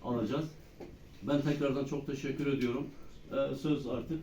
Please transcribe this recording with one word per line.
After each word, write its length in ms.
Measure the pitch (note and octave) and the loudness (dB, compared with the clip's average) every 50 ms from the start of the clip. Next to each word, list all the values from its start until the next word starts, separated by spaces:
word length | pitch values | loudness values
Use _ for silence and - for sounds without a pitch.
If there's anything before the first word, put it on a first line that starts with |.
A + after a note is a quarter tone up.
| - | -2
alacağız. 420 | A#2+ B2 A#2 G#2+ G#2+ B2+ D3 D#3+ D3+ - - - - - - - - - - - - - - - | 0 0 0 2 2 0 0 0 -2 -6 -12 -18 -18 -16 -14 -14 -14 -14 -16 -16 -18 -16 -8 0
Ben 180 | G#2+ C#3+ C#3+ | 2 2 4
tekrardan 440 | C3+ D3+ D3 C#3 C#3+ C#3 C3 C#3 C3 | 4 4 2 4 4 2 4 2 2
çok 220 | C3+ D3 C#3 - - | 0 -2 -4 -2 -2
teşekkür 460 | C#3+ - - C#3 C3 - D3 C#3 C3+ | -4 -2 -2 -2 -2 0 2 2 2
ediyorum. 340 | A#2 B2 A#2+ A#2+ C#3 - - - - - - - - - - | 4 4 2 2 0 -2 -4 -6 -12 -14 -14 -14 -14 -12 -4
E, 240 | - C3 C#3 C#3 C3+ | 0 2 2 2 0
söz 320 | C3+ - D#3+ D3 C3+ B2 B2 | 0 2 2 2 2 2 0
artık 320 | A#2+ A#2+ A#2 - D#3+ D#3 | -2 -2 -2 -2 -4 -4